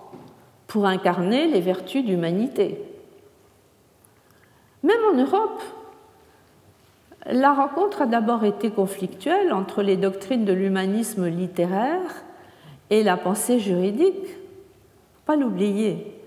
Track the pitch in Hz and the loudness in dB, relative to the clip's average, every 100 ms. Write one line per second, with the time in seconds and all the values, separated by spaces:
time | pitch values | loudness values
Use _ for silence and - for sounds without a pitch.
0 | - - - - - _ - 220 196 190 | -20 -20 -20 -20 -20 _ -6 0 2 2
1 | 190 175 180 247 330 226 180 185 - 269 | 2 2 2 2 2 2 0 -2 -2 -4
2 | 240 180 165 180 247 - 180 - - - | 0 0 0 0 -2 0 -2 -4 -12 -18
3 | - - - _ _ _ _ _ _ _ | -20 -20 -20 _ _ _ _ _ _ _
4 | _ _ _ _ _ _ _ _ 294 466 | _ _ _ _ _ _ _ _ 0 2
5 | 427 269 269 392 440 - - - - - | 4 2 2 0 -2 -4 -14 -16 -20 -20
6 | - _ _ _ _ _ _ _ _ _ | -20 _ _ _ _ _ _ _ _ _
7 | _ - - 254 285 277 277 302 403 403 | _ -16 -4 2 4 4 0 0 -2 0
8 | 269 233 220 233 214 202 233 208 190 - | 0 0 0 0 0 0 -2 0 -2 -2
9 | 185 - 285 381 370 196 196 - 202 185 | -8 -6 -2 2 2 0 -4 -2 0 2
10 | 190 190 - 262 208 185 196 190 190 208 | 0 -2 -2 0 2 2 2 0 0 -2
11 | 226 202 175 170 180 180 175 190 254 359 | -2 -2 -2 -2 -4 -2 0 0 0 -2
12 | 359 - - - - - - - - 214 | -4 -10 -18 -20 -20 -20 -20 -14 0 2
13 | 214 180 180 202 - 247 202 180 190 214 | 4 2 2 -2 2 2 2 0 0 2
14 | 381 359 - - - - - _ _ _ | 2 2 -8 -14 -20 -20 -20 _ _ _
15 | _ _ - 302 254 180 208 196 214 160 | _ _ -2 0 2 0 0 0 -2 -4
16 | - - | -8 -16